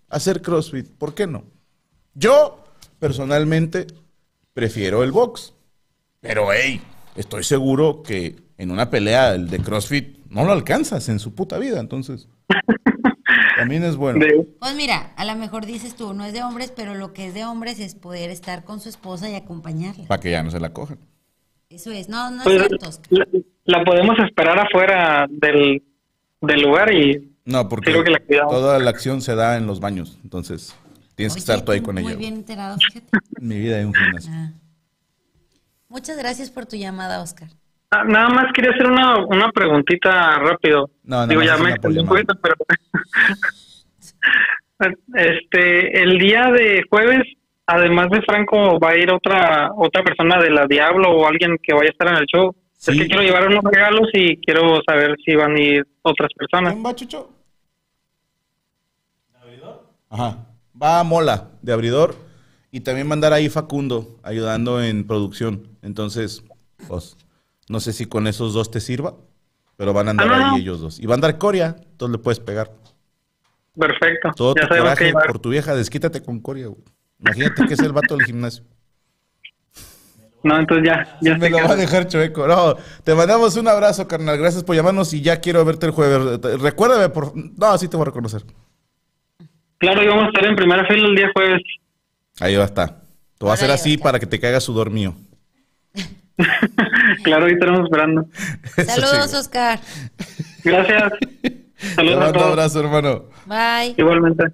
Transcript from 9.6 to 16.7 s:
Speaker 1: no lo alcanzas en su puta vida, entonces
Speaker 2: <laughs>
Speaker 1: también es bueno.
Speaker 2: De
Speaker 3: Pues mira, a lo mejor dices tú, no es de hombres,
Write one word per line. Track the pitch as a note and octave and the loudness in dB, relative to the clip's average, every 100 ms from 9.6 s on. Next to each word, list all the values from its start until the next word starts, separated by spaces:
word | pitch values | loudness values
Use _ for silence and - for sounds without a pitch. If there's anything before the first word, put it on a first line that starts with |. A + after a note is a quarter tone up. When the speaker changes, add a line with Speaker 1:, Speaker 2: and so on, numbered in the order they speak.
| G2 G#2+ G#2 C#3+ - - - | -4 -4 -4 -6 -6 -14 -10
Speaker 1:
no | G2+ | -2
lo | D#3+ | 0
alcanzas | G3 A#2 G#3 D#4 E3 A#2+ | 0 0 -2 -2 -6 -4
en | G#2+ | -6
su | G#2+ | -6
puta | G#2 F#3+ - | -10 -8 -6
vida, | C4+ G3 | -6 -6
entonces | A2+ C3 C3 C3+ - _ - | -8 -10 -10 -14 -18 _ -2
Speaker 2:
<laughs> | F#3 - A3 - - - - - - - - | -2 0 0 -2 -2 -2 -2 -2 0 2 0
Speaker 1:
también | B2 D3+ | -2 -2
es | E3+ C#3+ | -2 -2
bueno. | C#3 B2+ | -2 2
Speaker 2:
De | D3+ D3+ E3 _ | 4 4 0 _
Speaker 3:
Pues | B3+ C#4+ | -8 -6
mira, | D4 G3 - - | -4 -4 -6 -10
a | |
lo | G3+ A3 | -10 -8
mejor | G#3+ A3 G#3+ | -10 -12 -12
dices | A3+ A#3 A3+ | -14 -14 -14
tú, | A3 | -12
no | G3 G#3 | -10 -10
es | |
de | G#3+ | -10
hombres, | B3 A#3 B3+ | -10 -10 -12